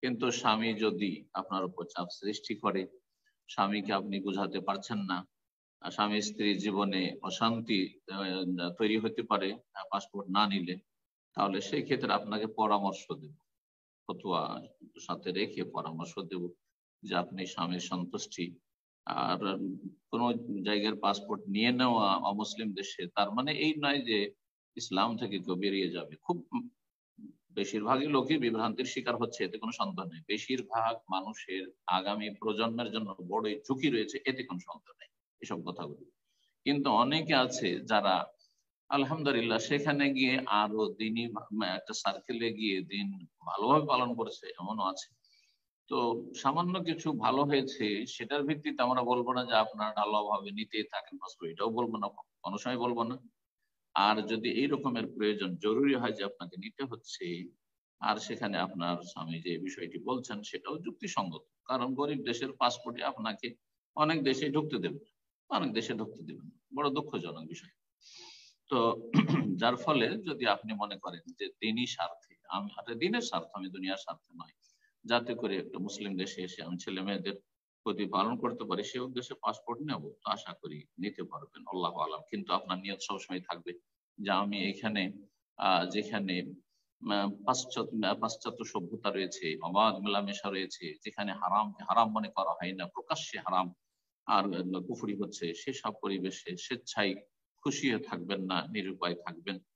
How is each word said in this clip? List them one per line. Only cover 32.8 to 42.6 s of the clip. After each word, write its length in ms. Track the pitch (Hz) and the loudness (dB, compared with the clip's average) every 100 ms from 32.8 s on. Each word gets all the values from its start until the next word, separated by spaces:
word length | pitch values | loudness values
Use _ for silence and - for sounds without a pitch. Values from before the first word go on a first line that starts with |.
| 117 | -2
জন্য 160 | 110 104 95 90 | -4 -4 -8 -2
বড়ই 280 | 104 107 104 | 0 0 -2
ঝুঁকি 280 | - 135 139 | -2 2 4
রয়েছে, 280 | 120 104 - - | 2 0 -2 -2
এতে 160 | 127 | -2
কোনো 180 | 117 90 | -4 -8
সন্দেহ 320 | - - _ - | -8 -16 _ -20
নেই 100 | - _ _ _ | -20 _ _ _
এসব 180 | - 92 | -6 -6
কথাগুলো। 400 | 85 87 80 73 - _ _ _ _ _ - | -4 -6 -8 -10 -16 _ _ _ _ _ 0
কিন্তু 220 | 143 139 | 2 6
অনেকে 440 | 110 123 156 156 | 6 6 4 4
আছে 340 | 147 127 - 98 - | 4 4 2 0 0
যারা 340 | - 107 101 92 - - _ _ _ _ _ | 4 4 6 4 2 -8 _ _ _ _ _
আলহামদুলিল্লাহ 720 | 143 131 160 143 123 117 117 | 2 2 2 4 4 4 2
সেখানে 460 | - 143 147 143 139 | 4 2 4 4 4
গিয়ে 240 | 135 131 131 127 | 4 4 2 4
আরো 360 | 104 107 110 104 | 4 4 4 2
দিনই 380 | 95 110 113 117 | 2 0 0 0
ভা-, 220 | 104 - 107 | -4 -4 -2
একটা 300 | 98 95 - | 0 -2 -4
সার্কেলে 540 | 107 - 95 - 117 113 | -2 -2 -2 -4 0 0
গিয়ে 240 | 107 | 0